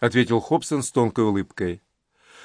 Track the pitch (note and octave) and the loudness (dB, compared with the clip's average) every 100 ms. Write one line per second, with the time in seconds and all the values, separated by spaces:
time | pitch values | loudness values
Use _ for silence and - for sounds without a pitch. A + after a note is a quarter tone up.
0 | A#2+ A#2 A#2+ A#2 - E3 - D3 B2 C3+ | 0 2 2 0 0 -2 -2 -4 -2 0
1 | A2+ - G#2+ G2 F#2 - F#2 F2+ _ _ | 0 2 0 0 -4 -6 -6 -6 _ _
2 | _ _ _ - | _ _ _ -20